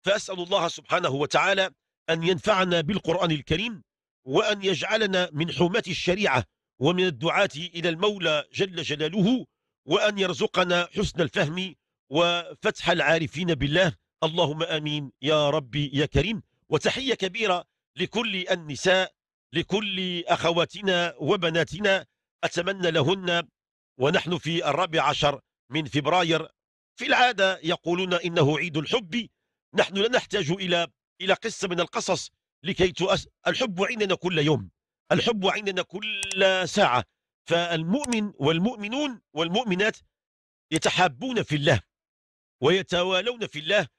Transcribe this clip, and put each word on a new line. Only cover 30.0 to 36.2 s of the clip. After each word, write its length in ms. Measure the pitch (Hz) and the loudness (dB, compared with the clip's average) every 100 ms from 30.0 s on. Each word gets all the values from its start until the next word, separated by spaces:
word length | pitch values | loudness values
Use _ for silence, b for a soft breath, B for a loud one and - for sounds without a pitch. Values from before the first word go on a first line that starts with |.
| 226 | 0
نحتاج 420 | 247 - 208 147 | 0 0 -4 -2
إلى، 360 | 196 180 170 170 _ _ _ | -2 0 0 -2 _ _ _
إلى 120 | 190 | -2
قصة 360 | 180 226 - 202 | 0 -2 -6 -4
من 120 | 175 | -2
القصص 500 | 170 233 202 175 - _ _ _ | -2 -4 -2 -4 -4 _ _ _
لكي 280 | 151 - 185 | -8 0 0
تؤس-، 340 | 151 180 180 - _ 175 | 2 0 0 -2 _ -4
الحب 360 | 175 247 175 | 0 -2 0
عندنا 320 | 202 233 202 | -2 0 -2
كل 240 | 175 175 165 | 0 0 0
يوم، 320 | 147 135 95 _ _ _ _ | 2 2 -2 _ _ _ _
الحب 340 | 180 - 220 185 | 2 2 0 0
عندنا 360 | 202 202 180 | 0 -4 -4
كل 400 | 170 190 214 202 | -6 -8 -8 -8